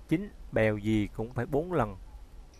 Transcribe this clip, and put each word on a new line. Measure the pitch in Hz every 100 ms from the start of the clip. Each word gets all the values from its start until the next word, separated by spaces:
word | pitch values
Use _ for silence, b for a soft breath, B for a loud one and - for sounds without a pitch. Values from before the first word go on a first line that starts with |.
| -
chín, | 160 202 - -
bèo | 110 110 107
gì | 104 110 101 -
cũng | 113
phải | 123 117
bốn | 139 180
lần | 170 110 92 - - - - -